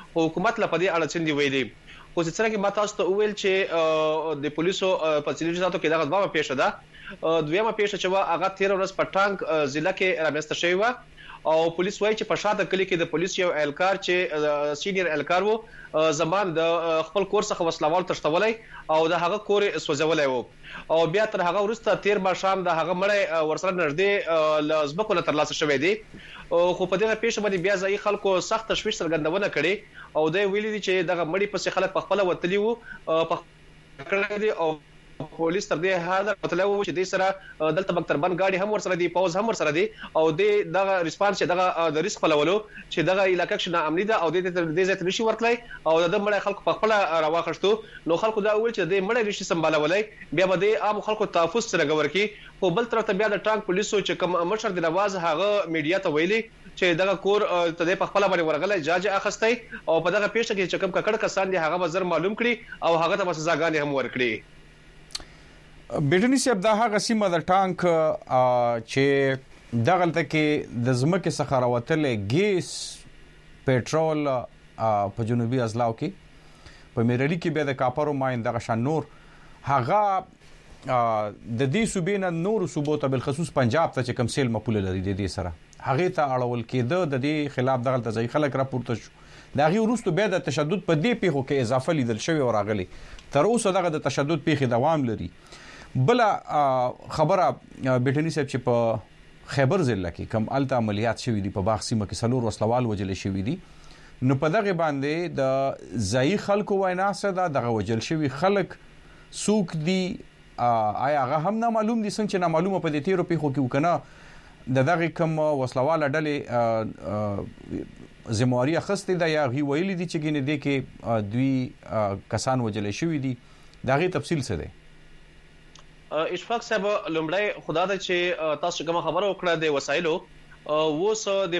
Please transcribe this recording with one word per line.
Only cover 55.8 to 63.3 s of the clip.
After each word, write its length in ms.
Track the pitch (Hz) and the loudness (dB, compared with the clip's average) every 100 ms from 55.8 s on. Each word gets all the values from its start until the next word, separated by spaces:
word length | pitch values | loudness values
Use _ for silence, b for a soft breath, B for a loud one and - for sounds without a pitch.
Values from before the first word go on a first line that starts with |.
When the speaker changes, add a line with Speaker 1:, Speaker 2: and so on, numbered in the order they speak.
| 147 190 | 0 0
Speaker 1:
ته 120 | 190 | 0
ویلي 320 | 147 175 220 220 - - - | 2 2 0 -2 -12 -16 0
چې 80 | |
دغه 300 | 180 165 190 | 2 2 2
کور، 280 | 185 190 208 | 0 2 2
آ، 240 | 208 175 170 | 2 2 0
ته 200 | 160 170 | 0 0
دې 100 | 190 | 0
په 100 | 175 | 0
خپله 220 | 202 196 | 2 2
باندې 140 | 185 | 2
ورغلی، 400 | 160 151 185 202 | 2 0 0 0
جاج 260 | 147 180 196 | 0 0 2
یې 40 | |
اخیستی 420 | 190 202 190 220 240 - B - | 0 0 0 0 0 -4 B 0
او 120 | 160 | 0
په 100 | 170 | 2
دغه 160 | 202 202 | 0 0
پیښه 260 | 226 226 202 | 0 -2 -2
کې 140 | 180 | -2
چې 60 | 170 | 0
کوم 120 | 190 | -2
ککړ 260 | 180 165 214 | 0 0 0
کسان 340 | 208 - 190 | 0 0 0
دي، 60 | 185 | 0
هغه 200 | 160 175 | 0 0
به 100 | 180 | 0
زر 160 | 175 | -2
معلوم 300 | 180 165 180 | 0 0 0
کړي 220 | 214 240 233 B B | 0 0 -2 B B
او 120 | 165 165 | 0 2
هغه 200 | 165 196 | 2 0
ته 80 | |
به 100 | 185 | 0